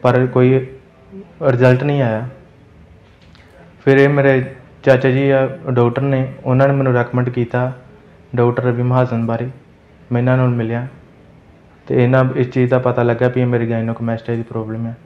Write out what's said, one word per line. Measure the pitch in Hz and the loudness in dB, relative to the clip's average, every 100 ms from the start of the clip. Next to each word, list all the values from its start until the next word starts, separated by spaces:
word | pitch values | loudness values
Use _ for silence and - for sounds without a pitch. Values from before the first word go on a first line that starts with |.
ਪਰ | 131 123 127 | 2 2 2
ਕੋਈ | 127 127 131 131 - - _ - - - - 147 | 2 4 2 -2 -16 -20 _ -20 -20 -20 -4 -2
ਰਿਜ਼ਲਟ | 127 127 127 | 4 4 4
ਨਹੀਂ | 147 143 | 0 -2
ਆਇਆ। | 123 110 123 - - - - - - - - _ - - - - - - 147 | -2 -2 -8 -14 -20 -20 -20 -20 -20 -20 -20 _ -20 -20 -20 -20 -20 -8 2
ਫਿਰ | 135 | 4
ਇਹ | 139 | 4
ਮੇਰੇ | 143 139 131 127 - - - | 4 2 2 -2 -12 -20 -4
ਚਾਚਾ | - 127 131 | 2 4 4
ਜੀ | 131 139 | 2 2
ਆ | 135 135 - - | 2 0 -6 -4
ਡਾਕਟਰ | 123 120 120 | 0 2 0
ਨੇ, | 139 135 131 - - | -2 -2 -4 -8 -2
ਉਹਨਾਂ | 127 139 | 2 2
ਨੇ | |
ਮੈਨੂੰ | 139 135 | 2 0
ਰეკਮੈਂਡ | 123 117 127 123 | 0 0 -2 -2
ਕੀਤਾ | 123 120 123 127 131 - - - - - 123 | -4 -4 -2 -4 -8 -20 -20 -20 -20 -10 0
ਡਾਕਟਰ | 120 120 | 0 0
ਰਵੀ | 123 120 | -2 -2
ਮਹਾਜਨ | 123 127 127 117 117 | 0 0 0 -2 -4
ਬਾਰੇ। | 117 123 - _ _ _ - - | -4 -6 -12 _ _ _ -20 -4
ਮੈਂ | 120 | -2
ਇਹਨਾਂ | 123 131 | 0 2
ਨਾਲ | 127 | 0
ਮਿਲਿਆ | 120 110 117 131 - - - - - - - _ _ - | 0 -4 -6 -8 -16 -20 -20 -20 -20 -20 -20 _ _ -4
ਤੇ | 131 | 0
ਇਹਨਾਂ, | 123 131 131 131 | 2 2 2 0
ਇਸ | 123 | -2
ਚੀਜ਼ | 131 123 | 0 0
ਦਾ | 131 | 2
ਪਤਾ | 123 120 | 0 0
ਲੱਗਾ | 120 117 123 | 0 0 0
ਵੀ | 127 | 0
ਇਹ | 123 | -2
ਮੇਰੀ | 120 117 | -2 -2
gynecomastia | 117 113 113 117 113 - 117 | -4 -4 -6 -6 -6 -6 -8
ਦੀ | |
ਪ੍ਰੋਬਲਮ | 117 113 110 113 117 | -6 -8 -8 -8 -10
ਹੈ। | 117 | -12